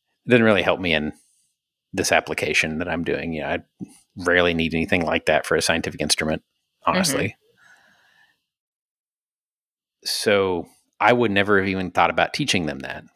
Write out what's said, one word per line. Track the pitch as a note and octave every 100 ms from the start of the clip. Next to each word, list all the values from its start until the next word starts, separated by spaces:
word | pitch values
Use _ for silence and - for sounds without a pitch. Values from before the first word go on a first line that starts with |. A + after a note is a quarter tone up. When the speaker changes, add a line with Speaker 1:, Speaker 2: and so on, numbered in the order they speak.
| _ _ -
Speaker 1:
doesn't | A#2+
really | A2 G2
help | F2 F2
me | F2+
in | D#2 D2+ - _ _ _ _ _ _ _
this | - -
application | D#2+ - D2+ - - D#2+ D#2
that | F2
I'm | E2
doing. | E2 C#2+ E2
You | D#2+
know, | C#2+
I | E2 - _ - - _ G2+
rarely | F2 F2+ F2
need | E2 E2
anything | E2 E2 F#2 E2
like | E2 -
that | D2 -
for | D#2
a |
scientific | - E2 D#2 D2+
instrument, | D2 - D#2 D#2+ - _ _ _
honestly. | - F#3 F3 C3+ G#2
Speaker 2:
Mm-hmm. | - _ _ _ _ _ _ _ _ _ _ _ _ _ _ _ _ _ _ _ _ _ _ _ _ _ _
Speaker 1:
So | - - A2+ G2+ F#2+ F2 - _ _ _
I | G#2+
would | B2 A2+
never | G2 G2+ G2+
have | F#2+
even | F#2+ F#2
thought | - E2+
about | D#2+ F2
teaching | - C#3 G2 D2+
them | C#2
that. | C#2 D2 -